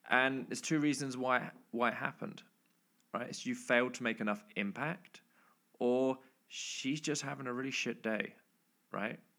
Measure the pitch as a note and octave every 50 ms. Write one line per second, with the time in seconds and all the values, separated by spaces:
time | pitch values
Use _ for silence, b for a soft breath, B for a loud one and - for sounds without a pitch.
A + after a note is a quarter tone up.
0 | - - - B2+ C3 C3+ C3+ C3 A#2+ - B2 B2 - - E3 D3+ D3 D3+ C#3 C#3
1 | C#3+ C3+ B2 B2+ B2+ B2+ B2+ B2 G#2+ - - - - _ - A#2 A#2+ A#2 A#2+ B2+
2 | C#3 C3+ - - - - - - - _ _ _ _ _ _ _ _ _ _ _
3 | _ _ - A2+ B2 - - - - C3 A#2+ - - - B2+ A#2+ B2 B2 B2 -
4 | B2 A#2 A2 - A2 G#2 G#2 G#2 - - - - G#2 G2+ F#2+ A#2+ C3+ D#3 - -
5 | - - - - _ b b b b b b b b _ _ _ B2 B2 B2 B2+
6 | C3 C3 C3 C3 B B B B B _ - - - - - - - - D#3 D3+
7 | - D#3 C#3+ - C#3+ C#3 C#3+ C#3 C3+ B2+ A#2+ B2 C3 C3+ C3 - - B2 A2+ -
8 | - A2+ A2 G#2 G#2 G2+ - _ _ _ _ _ _ _ _ _ _ _ - G2
9 | G2+ A2+ - - _ _ _